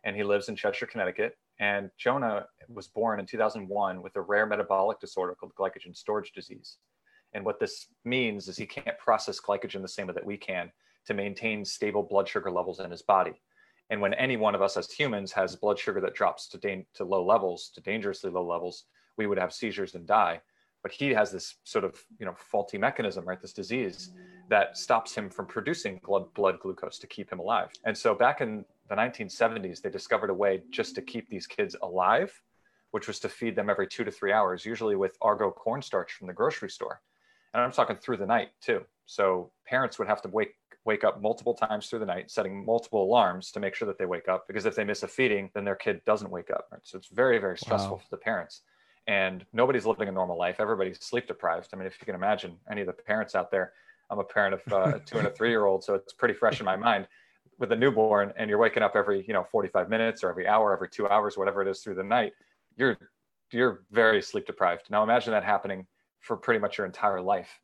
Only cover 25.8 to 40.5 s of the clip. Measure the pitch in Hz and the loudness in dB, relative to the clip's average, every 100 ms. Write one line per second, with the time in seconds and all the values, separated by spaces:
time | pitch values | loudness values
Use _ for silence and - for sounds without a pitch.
25.8 | 104 92 - 98 95 - 95 92 95 90 | -6 -10 0 0 0 0 0 2 -8 -8
26.8 | - - - - 95 95 90 110 92 - | -10 -12 -16 -14 -10 -8 -2 -2 -2 -6
27.8 | 113 107 117 101 123 147 120 107 - _ | -4 2 2 6 4 4 -4 -4 -12 _
28.8 | _ 104 123 123 101 - 117 113 95 82 | _ -2 -2 -4 -10 0 0 0 -8 -6
29.8 | 101 92 - 110 101 92 101 95 - - | -8 -8 -2 0 0 2 2 2 -4 -6
30.8 | - - 87 117 - 98 - - 95 - | -6 -6 -8 -12 -10 -12 -8 -4 -4 -4
31.8 | 92 92 90 120 196 - _ _ _ _ | -4 2 4 4 2 -8 _ _ _ _
32.8 | _ 107 - 104 107 - 117 95 104 101 | _ -8 -6 -8 -8 -4 -4 -2 0 0
33.8 | 95 - 104 - 101 107 98 92 107 110 | 0 -2 -6 -2 2 4 4 0 -6 -4
34.8 | 110 98 95 - 107 104 101 - - 131 | 0 2 0 2 2 4 0 0 -4 -4
35.8 | - 98 87 - 92 90 131 - - - | -2 -4 -4 -12 -14 -2 -2 -2 -10 -10
36.8 | - - _ _ _ _ _ 117 123 131 | -10 -10 _ _ _ _ _ 0 2 2
37.8 | 117 107 - 110 98 113 - _ - 104 | 2 0 -4 -4 2 2 0 _ -2 -2
38.8 | - _ _ - 98 92 82 _ - 127 | -2 _ _ 2 4 4 -2 _ -2 0
39.8 | 127 - 101 104 98 107 104 | 0 -2 0 0 0 -2 -2